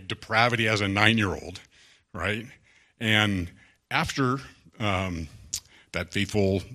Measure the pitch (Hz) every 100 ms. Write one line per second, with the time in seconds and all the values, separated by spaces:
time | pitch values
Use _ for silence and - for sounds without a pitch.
0 | 92 110 - 113 120 120 113 107 101 98
1 | 107 113 101 78 80 87 - _ _ _
2 | _ - 90 107 117 - _ _ _ -
3 | 110 107 107 98 85 - _ _ - 135
4 | 170 - 131 131 - - - - 107 92
5 | 95 85 80 - - - _ - _ -
6 | 87 101 98 107 98 95 76